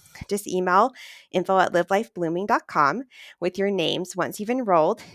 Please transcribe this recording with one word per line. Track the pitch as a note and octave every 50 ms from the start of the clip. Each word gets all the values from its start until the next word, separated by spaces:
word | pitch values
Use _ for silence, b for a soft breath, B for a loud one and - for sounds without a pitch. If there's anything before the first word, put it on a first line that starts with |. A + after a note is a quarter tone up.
| _ B B B B -
Just | G3 G3+ -
email | - - F#3 F#3 F#3 F3+ F#3+ A3 C4+ C4 B B B B B B B
info | - F#3 F3 - F#3+ F#3+
at | F3+ - -
livelifeblooming | F3 E3+ - G3 G3+ A3+ - _ F#3 F3 D#3+ E3 F3 G3 G#3
dot | A#3 D4+ -
com | - - F3 D3 C3+ D3+ A3+ C4+ B B B B B B _
with | E3+ F3+ F3+
your | - G3 G3+
names | G3+ F#3+ D#3+ D3+ - D#3 F3+ - -
once | F#3 D#3+ A#2+ - -
you've | G#3+ G3+
enrolled, | B3 C4 B3+ G3+ F#3 E3 D#3 E3+ A3+ A#3+ B B B